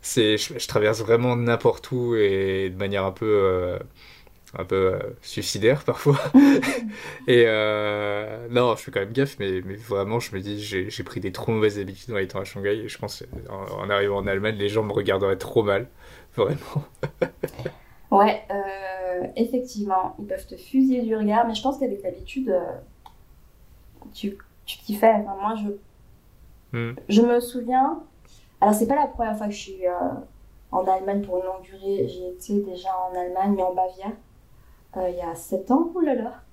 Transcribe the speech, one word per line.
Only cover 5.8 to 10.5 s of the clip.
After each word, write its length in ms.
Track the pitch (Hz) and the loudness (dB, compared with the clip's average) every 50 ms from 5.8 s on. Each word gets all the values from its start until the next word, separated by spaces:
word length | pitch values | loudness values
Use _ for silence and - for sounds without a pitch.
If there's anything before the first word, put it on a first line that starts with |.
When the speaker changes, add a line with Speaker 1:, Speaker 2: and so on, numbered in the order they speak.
| - | 0
Speaker 1:
parfois. 340 | - - - - 147 143 139 - - - 254 285 277 277 - - 269 277 | -2 -4 0 4 2 4 4 2 6 8 10 10 10 8 6 4 0 -2
<laughs> 540 | 247 233 214 208 - - - - - - - | -4 -6 -8 -10 -12 -14 -14 -14 -10 0 4
Et, 180 | 127 120 117 113 | 6 8 8 6
euh, 1000 | 110 107 107 107 107 107 104 104 104 104 104 104 101 104 107 107 107 110 120 117 | 6 2 2 2 0 0 0 -2 -2 -2 -2 -2 -2 -4 -4 -6 -10 -10 -10 -2
non, 260 | 120 123 123 123 110 | 2 2 4 4 2
je 80 | - - | 0 -4
fais 80 | - | -4
quand 80 | 90 104 | -4 -2
même 140 | 98 101 113 | -2 -2 0
gaffe, 240 | 127 135 139 - - | -2 -2 -2 -2 -6
mais, 220 | 104 98 95 92 92 | -4 -2 -2 -2 -4
mais 100 | 92 98 | -6 -10
vraiment, 440 | 104 113 110 104 98 98 101 110 120 | -12 -6 -4 -2 -2 0 0 -2 -2
je 160 | 117 - 113 | -4 -4 -8
me 60 | 98 | -8
dis, 200 | 95 101 | -6 -6